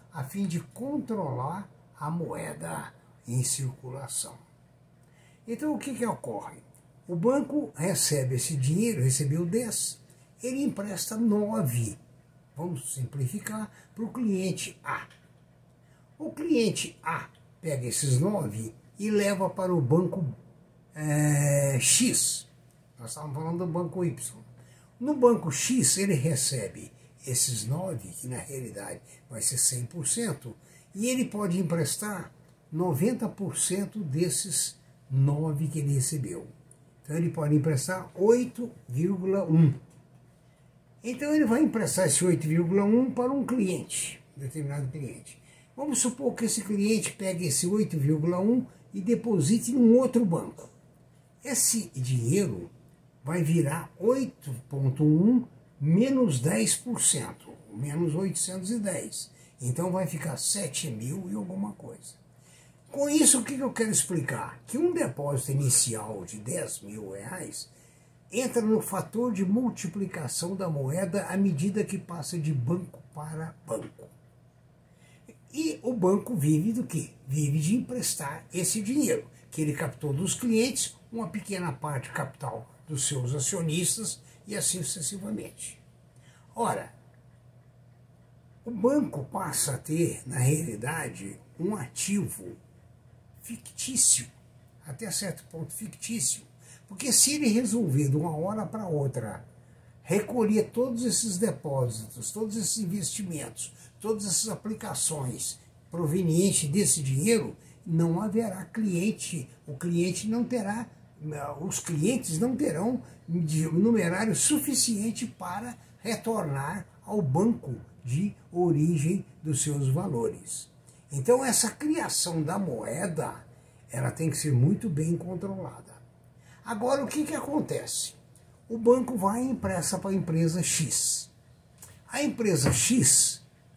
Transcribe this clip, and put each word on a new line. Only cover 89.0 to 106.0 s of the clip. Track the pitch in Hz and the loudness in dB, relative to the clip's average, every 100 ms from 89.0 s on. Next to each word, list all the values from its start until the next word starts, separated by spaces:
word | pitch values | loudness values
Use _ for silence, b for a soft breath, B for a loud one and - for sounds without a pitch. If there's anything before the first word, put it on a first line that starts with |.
| - 139 | 2 -4
passa | - 196 170 - 147 123 | -6 -6 -4 -2 -2 -2
a | |
ter, | - 160 165 - 127 | -2 0 0 -2 -6
na | 135 | 2
realidade, | 131 156 165 104 127 160 135 87 98 - - - | 2 2 0 -6 -6 -4 -6 -10 -12 -14 -16 -6
um | 185 208 | -4 -4
ativo | 123 - 196 202 135 - 90 - - - - - - - - - | -6 -6 -2 0 -2 -6 -14 -16 -20 -20 -20 -20 -20 -20 -20 -20
fictício, | - 233 - - 254 254 - - - - - - - - 156 | -16 -14 -14 -10 -4 2 4 4 0 -16 -20 -20 -20 -20 -14
até | 123 214 | -10 -6
certo | - 196 - - | -6 -6 -8 -12
ponto | 165 147 | -12 -12
fictício, | - 214 - - 233 - - - - B B B | -12 -14 -12 -8 -4 -2 -4 -10 -20 B B B
porque | 196 262 | -8 0
se | - 269 302 | 4 4 4
ele | 254 | 2
resolver | 220 233 233 170 131 139 | 4 2 0 2 2 2
de | 151 | 2
uma | 165 151 | 0 -2
hora | 185 214 202 | -2 -2 -4
pra | 220 190 | -6 -2
outra | 147 135 127 110 95 - - b b b b | -2 -2 -2 -6 -10 -16 -20 b b b b
recolher | - 202 214 240 214 214 - | 0 0 0 2 4 4 2
todos | 233 262 233 247 | 0 0 0 0
esses | - 226 180 | 0 0 0
depósitos, | 208 131 151 135 120 110 110 123 - | 0 -2 -2 0 0 -2 -10 -10 -8
todos | 208 220 220 | -4 -4 -2
esses | 175 226 | -2 -2
investimentos, | 180 202 147 - 185 151 127 - - B B - | -2 -2 -4 -6 -6 -6 -8 -10 -12 B B -8
todas | 220 214 202 | -4 -2 0
essas | - 220 | 0 0
aplicações | 165 214 214 208 135 - 156 127 - - - b b - | -4 -6 -8 -6 -2 -2 -2 -4 -6 -8 -10 b b -10
provenientes | 170 | -4